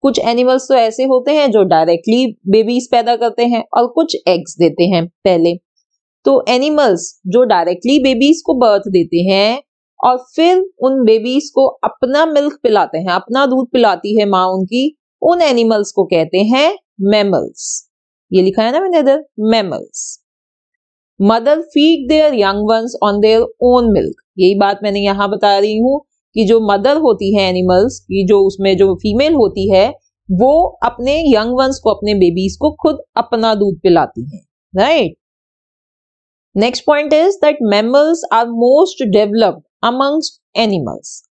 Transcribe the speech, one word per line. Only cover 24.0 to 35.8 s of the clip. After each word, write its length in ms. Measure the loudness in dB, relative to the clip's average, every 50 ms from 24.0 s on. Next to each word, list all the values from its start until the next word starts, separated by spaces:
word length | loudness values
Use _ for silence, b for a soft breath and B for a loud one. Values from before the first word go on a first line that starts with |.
| 0 -2 -8 _ _ _ _ 0
यही 180 | 2 2 2 2
बात 200 | 0 0 0 -2 -4
मैंने 160 | -4 -4 -2
यहाँ 300 | -2 -2 -2 -2 -2 -4
बता 280 | -2 0 0 2 2 2
रही 200 | 0 0 0 0
हूँ 280 | 0 0 0 -2 -6 _ _ _ _ _ _
कि 120 | -2 2
जो 140 | 2 2 2 2 2
मदर 260 | -2 0 2 0 0 2
होती 380 | 2 0 0 0 0 -2 0
है 140 | 0 0 0
एनिमल्स 500 | 0 0 0 2 2 2 2 0 -2 -8
की, 280 | _ _ -4 -2 0 2
जो 120 | 2 4 4 2
उसमें 300 | 0 -2 0 0 2 2
जो 180 | 2 2 2
फीमेल 380 | -2 -4 -4 -2 0 0 0 2
होती 420 | 2 0 0 0 -4 -2 0 2
है, 140 | 2 2 2 -2 -8 _ _ _ _ _ _
वो 480 | -2 0 2 2 4 2 2 0 -4 -4 -6
अपने 320 | -6 -6 -4 -4 -2 -2 0 2 2 2
यंग 240 | 2 2 -2 -2 -2
वंस 200 | -2 -2 -2 -2 -2
को, 60 | -4
अपने 240 | -4 -2 -2 -2 0
बेबीज 440 | 2 2 2 2 0 -4 -4 -4 -2
को 100 | -4 -4
खुद 260 | -4 _ -4 -4 -4 -4 -10 _ _ -6
अपना 380 | -4 -4 -4 -2 -2 -2 0
दूध 240 | 0 -2 -2 -2 -2
पिलाती 560 | _ 2 2 2 2 -2 -6 -12 -14 -14 -14
है, 60 | -20 _ _ _ _ _ _ -4
राइट? 400 | -2 0 0 2 0 0 -2 -6 _ _ _ _ _ _ _ _ _ _ _ _ _